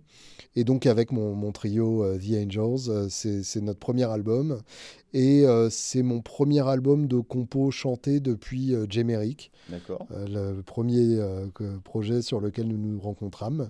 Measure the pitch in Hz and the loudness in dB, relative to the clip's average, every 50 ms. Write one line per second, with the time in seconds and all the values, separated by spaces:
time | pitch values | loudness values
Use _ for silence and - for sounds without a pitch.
0 | _ _ _ - - - - - - _ - 117 120 120 131 123 - 139 110 110 | _ _ _ -20 -20 -20 -20 -20 -16 _ -2 0 2 2 2 4 4 4 4 4
1 | 117 - 131 117 107 104 101 101 104 104 98 - - 104 101 113 113 113 113 110 | 2 2 0 -2 -2 -2 -2 -2 -4 -4 -4 -4 -4 -2 0 2 2 2 2 2
2 | 104 98 95 95 95 104 110 104 104 101 95 107 107 117 127 131 127 120 107 104 | 0 0 0 -2 -2 -2 0 0 0 -2 -2 -2 0 0 0 -2 -2 -2 -2 -2
3 | 101 98 - - - 110 104 101 95 - - 113 104 104 101 - - - 120 127 | -2 -2 -4 -4 -4 -4 -4 -4 -4 -6 -6 -4 -4 -4 -6 -6 -4 -2 0 0
4 | 127 113 110 107 101 110 113 127 143 156 139 113 117 - - - - - - - | 0 0 0 -2 0 0 0 0 0 -2 -4 -6 -10 -14 -20 -20 -20 -20 -20 -20
5 | _ _ - 131 127 135 143 143 143 131 120 117 113 113 - - - - - 127 | _ _ 0 4 4 6 8 8 8 8 8 6 4 2 0 -2 -6 -2 0 0
6 | 127 123 120 117 117 - - - 143 147 147 147 135 131 135 131 127 139 143 151 | 0 0 0 -2 -6 -6 -2 0 2 4 4 4 4 2 2 2 4 4 4 4
7 | 147 131 127 123 113 - - 127 120 117 - 135 135 139 131 - - 135 123 120 | 4 2 2 0 0 0 -4 -4 -4 -2 0 0 2 0 0 -2 -2 -4 -4 -2
8 | - 143 139 147 135 131 117 101 - - 131 127 131 135 127 113 107 104 98 117 | 0 0 0 0 0 0 -2 -4 -4 -8 -6 -4 -2 0 0 0 0 0 0 0
9 | 117 120 117 107 107 110 147 - - - _ _ - - 87 87 - - 92 - | 0 2 0 0 0 -2 -4 -8 -12 -20 _ _ -14 -12 -12 -12 -10 -10 -10 -10
10 | - - - 92 101 98 101 104 98 98 98 95 95 - - 120 117 120 120 120 | -10 -10 -10 -10 -8 -6 -6 -4 -4 -4 -6 -8 -10 -8 -4 -2 0 2 4 4
11 | 120 117 113 110 104 98 95 95 95 98 95 - 107 101 98 95 92 - - 113 | 6 4 4 2 0 -2 -4 -6 -8 -8 -8 -8 -8 -8 -8 -10 -10 -8 -6 -4
12 | 104 104 120 123 117 - 123 107 101 104 98 - 113 113 110 107 107 107 107 101 | -2 0 -2 -2 -2 -2 -4 -2 -2 -4 -4 -4 -4 -2 -2 -2 -4 -4 -4 -6
13 | 92 104 101 - 107 98 - - 104 113 143 160 131 | -6 -8 -8 -8 -8 -10 -10 -8 -8 -6 -4 -4 -6